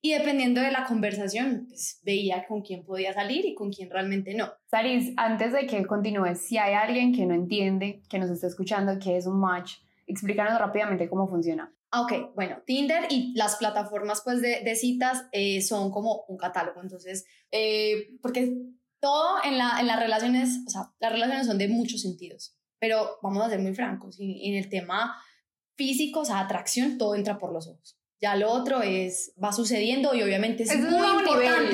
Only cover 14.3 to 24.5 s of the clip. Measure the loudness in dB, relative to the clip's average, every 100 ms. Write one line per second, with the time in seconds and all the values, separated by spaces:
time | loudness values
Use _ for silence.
14.3 | 0 0 0 -2 0 0 2 0 0 -4
15.3 | -2 0 0 0 0 0 -2 -2 -2 -6
16.3 | -8 -4 -2 -4 -6 -14 -14 -10 -10 -12
17.3 | _ _ -2 0 2 2 0 -4 -8 -4
18.3 | 0 0 -2 -8 -18 _ _ 2 4 2
19.3 | 2 0 2 2 2 2 2 2 2 4
20.3 | 4 2 0 -4 -8 -8 _ -2 0 0
21.3 | 0 0 2 2 2 0 -2 -6 -8 -14
22.3 | -18 -20 _ _ _ 0 2 0 -4 -4
23.3 | 0 0 0 -2 -2 -4 -6 -10 -10 -8
24.3 | -6 -4